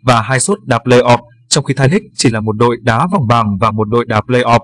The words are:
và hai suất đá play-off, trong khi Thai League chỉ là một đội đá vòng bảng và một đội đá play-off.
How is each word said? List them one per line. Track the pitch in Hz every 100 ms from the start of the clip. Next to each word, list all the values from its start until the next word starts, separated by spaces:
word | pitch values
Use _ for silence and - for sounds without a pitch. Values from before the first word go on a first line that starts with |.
| 123
và | 120
hai | 107 131
suất | - 202 -
đá | 120
play-off, | 127 123 120 120 - _ _
trong | -
khi | 139
Thai | 135 135
League | 190 - -
chỉ | 135
là | 110
một | 107 107
đội | 120 120
đá | 120 113 175
vòng | 185 113
bảng | 120 107 98
và | 113
một | 107 107
đội | 120 117
đá | 107
play-off. | 104 123 123 117